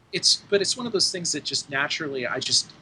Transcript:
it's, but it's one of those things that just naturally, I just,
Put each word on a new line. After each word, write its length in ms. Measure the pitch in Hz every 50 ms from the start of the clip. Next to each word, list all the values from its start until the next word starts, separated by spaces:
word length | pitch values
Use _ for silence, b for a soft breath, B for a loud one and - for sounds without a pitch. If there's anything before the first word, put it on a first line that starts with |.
| _ _ -
it's, 300 | 180 - - - - - -
but 120 | 202 202
it's 160 | 190 175 - 247
one 80 | 240
of 80 | 233 220
those 180 | 185 165 -
things 200 | - 185 175 - -
that 100 | 147 135
just 260 | - 139 135 - -
naturally, 560 | 139 139 139 147 - - 165 147 135 131 123 117
I 120 | - 131
just, 320 | 123 - - - - - - -